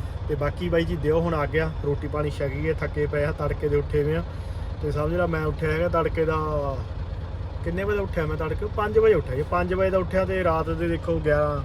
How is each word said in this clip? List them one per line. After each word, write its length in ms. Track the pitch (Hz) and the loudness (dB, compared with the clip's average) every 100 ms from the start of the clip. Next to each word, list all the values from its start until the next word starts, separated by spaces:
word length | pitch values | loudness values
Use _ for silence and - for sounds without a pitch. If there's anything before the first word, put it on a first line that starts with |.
| - - - | -6 -4 -2
ਤੇ 60 | 147 | 0
ਬਾਕੀ 340 | 143 - 175 | -2 -2 0
ਬਾਈ 160 | 165 165 | 2 2
ਜੀ 100 | 156 | 0
ਦਿਓ 240 | 143 165 | 2 2
ਹੁਣ 140 | 170 | 2
ਆ 120 | 160 135 | 0 0
ਗਿਆ, 260 | 151 160 151 147 | 0 0 -2 -2
ਰੋਟੀ 220 | 143 147 | 0 -2
ਪਾਣੀ 220 | 151 147 | -2 -2
ਛਕੀਏ, 440 | - 143 135 160 | -2 -2 -2 -2
ਥੱਕੇ 340 | 151 147 147 147 | 0 -2 0 0
ਪਏ 140 | 147 147 | 0 0
ਆ, 60 | |
ਤੜਕੇ 380 | 147 147 147 151 | 0 -2 0 2
ਦੇ 60 | 147 | 2
ਉੱਠੇ 280 | 135 147 | 2 2
ਹੋਏ 120 | 147 165 | 2 0
ਆ। 80 | 170 - - - - - | -2 -6 -6 -6 -6 -4
ਤੇ 100 | 151 | -2
ਸਮਝ 220 | 143 151 | 0 0
ਲਾ 120 | 175 175 | 2 2
ਮੈਂ 200 | 160 156 | 0 0
ਉੱਠਿਆ 260 | 147 160 | 0 0
ਹੈਗਾ 160 | 156 175 | 0 2
ਤੜਕੇ 380 | 165 160 160 160 | 2 2 2 0
ਦਾ, 100 | 156 156 147 139 131 - - - - - - - - | 0 0 -2 -2 -4 -6 -6 -8 -8 -8 -8 -8 -6
ਕਿੰਨੇ 200 | 165 175 | -4 -2
ਵਜੇ 160 | 202 208 | 0 0
ਉੱਠਿਆ 260 | 196 175 151 | 0 -2 -2
ਮੈਂ? 120 | 156 | -2
ਤੜਕੇ 280 | 160 156 208 - | -2 -2 -4 -2
ਪੰਜ 240 | 208 220 | 2 6
ਵਜੇ 140 | 220 | 6
ਉੱਠਿਆ 220 | 175 - 156 | 6 2 -2
ਜੀ। 80 | 156 | 0
ਪੰਜ 220 | 175 180 | 0 0
ਵਜੇ 160 | 185 190 | 2 2
ਦਾ 80 | 190 | 2
ਉੱਠਿਆ 280 | 170 185 185 | 2 0 0
ਤੇ 180 | 190 | 0
ਰਾਤ 260 | 175 160 156 | 2 2 0
ਦੇ 180 | 160 170 | -2 -2
ਦੇਖੋ 320 | 165 - 165 151 | -2 -2 0 2
ਗਿਆਰਾਂ 360 | 147 147 143 | 2 2 0